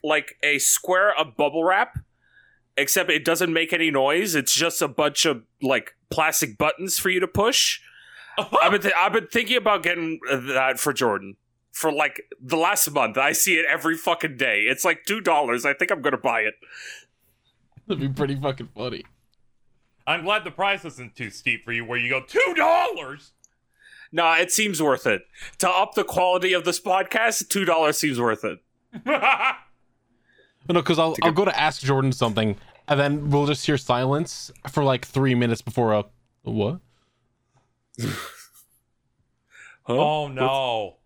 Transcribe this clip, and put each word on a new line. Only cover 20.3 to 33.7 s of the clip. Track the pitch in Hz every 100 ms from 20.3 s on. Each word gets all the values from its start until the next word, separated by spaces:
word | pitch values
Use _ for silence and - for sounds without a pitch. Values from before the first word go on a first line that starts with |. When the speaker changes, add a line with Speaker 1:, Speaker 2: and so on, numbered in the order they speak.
| 208
Speaker 2:
the | 170
price | - 196 196 165
isn't | 123 120
too | - 117
steep | - - 113
for | -
you | 117
where | 113 123
you | 120
go, | 131 131
"Two | 403 523 330
dollars?" | 294 679 539 381 135 147 - _ _ _ _ _ _ - -
Speaker 1:
No, | 160 165
it | 165 175
seems | - 214 165
worth | 151 127 131
it. | 98 - - - -
To | 185
up | 185 208
the | -
quality | 190 - 180 180 185
of | 180
this | 165 170
podcast, | 208 185 190 226 226 220 -
two | 202 180
dollars | 165 156 151
seems | 156 123
worth | 120 110
it. | 107 - _ _ _ -
Speaker 2:
<laughs> | 240 294 240 240 254 262 _ _ _ _ _ _ _ _ _ _ -
Speaker 3:
No, | 175
'cause | 139 165
I'll, | 165
Speaker 1:
To | 160
Speaker 3:
I'll | 170
Speaker 1:
get | 156
Speaker 3:
go | 202
to | 147
ask | 151 -
Jordan | 131 139 135
something, | 127 120 107 110 98 - - -
and | 143
then | 143 147 147
we'll | 143 143
just | 147
hear | -